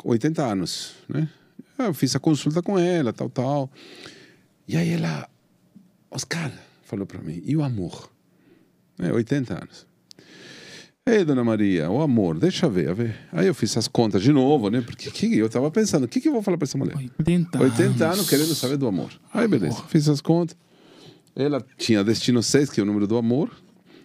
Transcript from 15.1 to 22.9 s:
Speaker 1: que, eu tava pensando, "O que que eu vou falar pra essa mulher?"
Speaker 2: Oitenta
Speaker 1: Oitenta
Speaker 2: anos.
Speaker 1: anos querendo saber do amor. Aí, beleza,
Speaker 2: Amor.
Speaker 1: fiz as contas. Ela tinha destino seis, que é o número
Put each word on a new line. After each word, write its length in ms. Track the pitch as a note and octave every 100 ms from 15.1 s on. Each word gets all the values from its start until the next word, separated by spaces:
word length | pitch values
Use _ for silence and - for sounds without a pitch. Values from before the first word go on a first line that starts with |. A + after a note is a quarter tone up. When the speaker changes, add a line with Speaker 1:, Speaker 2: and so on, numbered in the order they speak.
Speaker 1:
que, 260 | - A3 C#3
eu 140 | A2
tava 200 | A#2+ C#3+
pensando, 340 | A3 G#3+ E3
"O 40 | B2+
que 100 | C4
que 100 | D#4+
eu 40 |
vou 80 | B3+
falar 140 | G3+ F3
pra 80 |
essa 140 | C#3+ C#3
mulher?" 180 | - C#3+
Speaker 2:
Oitenta 680 | B2+ - D#3+ F3 E3+ C3+
Speaker 1:
Oitenta 420 | C3+ A#2 E3+ B2+ D#3+
Speaker 2:
anos. 100 | F#3
Speaker 1:
anos 100 | E3
querendo 240 | C#3+ D#3
saber 240 | D3 B2+ C#3+
do 80 | C3
amor. 240 | F2+ - - _
Aí, 120 | A3+ A#3
beleza, 300 | C#3+ - -
Speaker 2:
Amor. 120 | -
Speaker 1:
fiz 180 | D#3+ D3
as 140 | D3
contas. 340 | - E3 E3+ - _ _ - - - - _ -
Ela 260 | C#3+ C#3 - -
tinha 260 | - G#2+
destino 400 | G2+ G#2+ - B2
seis, 280 | A2 C3+ C#3+
que 100 | -
é 20 |
o 40 |
número 200 | G2+